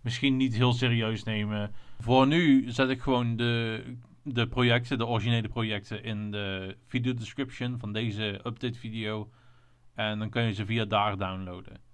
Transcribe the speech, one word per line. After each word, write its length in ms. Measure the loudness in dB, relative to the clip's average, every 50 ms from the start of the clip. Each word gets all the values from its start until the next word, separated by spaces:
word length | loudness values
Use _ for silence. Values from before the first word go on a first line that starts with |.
misschien 360 | -4 -4 -4 2 2 2 4
niet 180 | 4 2 2 2
heel 180 | 4 4 4 4
serieus 500 | 4 2 2 2 2 2 0 -2 -2 -4
nemen. 520 | -4 -2 -2 -2 -2 -2 -4 -4 -4 -6 -8 -10 -10 -12 -8
Voor 280 | 0 4 6 6 6
nu 440 | 6 6 4 6 8 8 6 6 2
zet 180 | 2 2 2 2
ik 120 | 2 -2
gewoon 360 | 0 2 2 2 2 0 0
de, 460 | 0 0 2 2 0 0 -2 -4 -6 -8 -10 -14 -14 -16 -20 -20 -14 _
de 260 | -6 0 0 0 0
projecten, 500 | 2 2 4 4 4 4 2 0 -2 -2
de 80 | 0
originele 420 | 0 0 0 2 2 2 2 0 -2
projecten 560 | -2 -2 -2 -2 -2 -6 -6 -8 -10 -8 -6
in 260 | -6 -6 -6 -6 -6
de 460 | -6 -6 -4 -4 -4 -6 -6 -8 -12 -14 _
videodescription 920 | _ -4 -2 0 0 -2 -2 -6 -10 -6 -6 -6 -6 -6 -6 -6 -6 -6 -6
van 140 | -8 -6 -4
deze 480 | -2 -2 -2 -2 -2 -4 -4 -4 -4 -6
update 340 | -8 -8 -4 -6 -6 -6 -6
video. 520 | -10 -10 -8 -6 -4 -4 -4 -4 -6 -8 _ _ _ -20 -20 -20 _ _ _ _ _ -20 _
En 240 | -4 -2 -2 -2 -2
dan 120 | -4 -2
kan 120 | 0 0 0
je 100 | 0 0
ze 140 | -2 -2
via 180 | -2 0 0 0
daar 320 | 2 2 2 2 2 0
downloaden. 640 | -2 -4 -4 -6 -6 -8 -10 -10 -12 -14 -16 -18 -20 -20 _